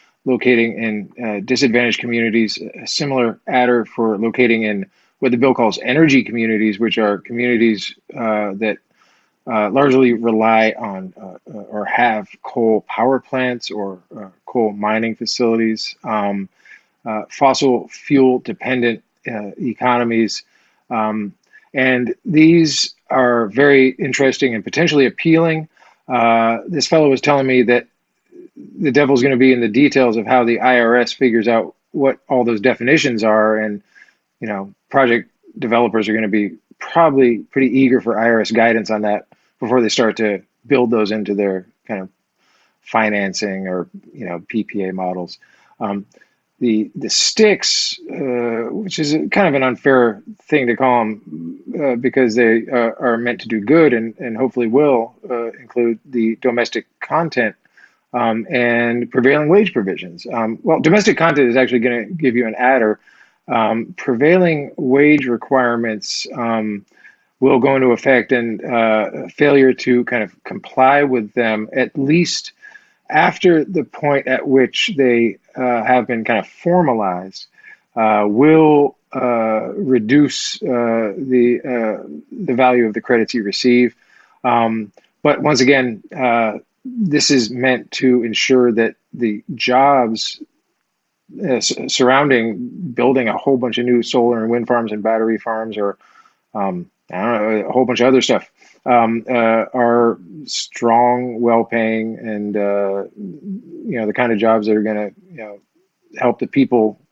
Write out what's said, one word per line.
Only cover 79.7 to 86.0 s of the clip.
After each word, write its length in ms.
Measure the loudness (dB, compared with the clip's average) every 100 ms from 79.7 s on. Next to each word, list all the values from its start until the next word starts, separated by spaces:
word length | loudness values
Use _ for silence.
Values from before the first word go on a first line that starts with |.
reduce, 880 | -6 0 0 2 4 4 0 -10 -8
uh, 500 | -4 -2 0 -2 -4 -6
the, 440 | -2 2 2 0
uh, 480 | -4 -4 -4 -6 -10 -18 -16
the 220 | -12 -6
value 320 | 2 2 4 0
of 80 |
the 60 | -2
credits 340 | 0 0 0
you 80 | -4
receive. 520 | -6 -2 2 4 2 _ _ _ _ _
Um, 480 | -2 0 0 -2 -8 _ _ _
but 200 | -2 0
once 180 | 0 2
again, 420 | 4 2 2 -6